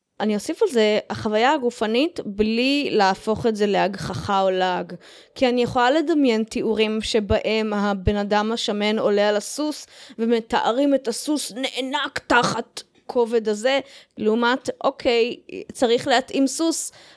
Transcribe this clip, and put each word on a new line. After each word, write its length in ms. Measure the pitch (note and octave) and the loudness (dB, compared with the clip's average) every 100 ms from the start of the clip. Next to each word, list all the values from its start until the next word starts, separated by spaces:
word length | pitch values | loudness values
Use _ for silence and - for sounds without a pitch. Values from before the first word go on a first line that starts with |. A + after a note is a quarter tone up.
| _ - | _ -4
אני 140 | G#3+ | -2
אוסיף 280 | G#3 - E4 | -2 -4 -2
על 60 | G#4 | 0
זה, 300 | A#3+ G#3+ G#3 - | 2 2 2 -2
החוויה 420 | G#3 A3 G#3+ B3 | -6 -2 2 2
הגופנית 680 | D4+ A#3+ - G#3+ A#3 E4 - G#3+ | 2 0 -2 0 0 0 -4 -6
בלי 640 | G3 G#3+ A3+ C4 C#4+ C4+ | -2 0 2 2 0 0
להפוך 540 | G#3 F#3+ F#3+ - G#3+ A#3+ | 2 2 2 -2 -2 0
את 100 | G#3 | 0
זה 100 | G#3 | 2
להגחכה 720 | F#3 F3+ G3 - F#3+ - G3 | 2 0 -2 -8 -6 -2 2
או 80 | F#3+ | 2
לעג. 420 | F#3 F#3 F3+ F3+ F3 - - - | 2 0 -2 -6 -12 -18 -20 -18
כי 140 | - B3+ | 0 2
אני 140 | B3 | 2
יכולה 280 | A#3+ B3+ A#3+ | 2 2 4
לדמיין 540 | D#4 D4+ D#4 C4+ A3 | 4 2 2 4 2
תיאורים 560 | A3 B3 - G#3+ A3 A3 | 0 -2 0 0 0 -2
שבהם 720 | G#3+ A#3 G3+ G#3+ - A3 A3 | -2 -2 0 0 0 0 0
הבן 440 | G#3 G3+ G3 F3+ G#3 | 0 -2 -2 -2 -2
אדם 360 | G3+ G#3 G#3+ | 0 0 0
השמן 460 | A3+ - G#3 G#3 A3 | -2 -4 -2 0 0
עולה 300 | - G3+ G#3 | 2 2 2
על 80 | G#3 | 0
הסוס, 500 | - - D4+ D4+ - - - A#3+ | -2 -6 -6 -6 -14 -20 -16 -4
ומתארים 760 | A3+ A#3 A3+ A#3 - A#3+ C#4+ | 0 0 0 -2 0 2 2
את 140 | C4+ C4+ | 2 0
הסוס 440 | A3 - D4+ - | -6 -4 -4 -4
נאנק 640 | G3+ C4+ A3 C4 C#4+ C#4+ - - | -6 -6 -6 -6 -4 -6 -6 0
תחת 560 | B3+ - A3+ A#3 - - _ - | 2 2 -2 -8 -14 -20 _ -6
כובד 420 | B3+ A3+ A#3+ G#3+ | -2 0 0 -2
הזה, 320 | G#3 B3 C4+ C4+ - - - | -2 0 0 -4 -14 -18 -4
לעומת, 520 | G#3+ A3+ A#3+ C4 - - | 0 2 2 0 -4 -4
אוקיי, 520 | - C4+ C4+ A#3 A#3 - - F#2 - | -4 -2 0 2 0 -4 -12 -14 -12
צריך 360 | - A#3 A#3+ C#4+ | -2 2 2 2
להתאים 380 | B3 B3+ C4+ C4+ | 2 2 0 0
סוס 460 | - E4 D#4+ - - - | 0 -2 -2 -6 -12 -20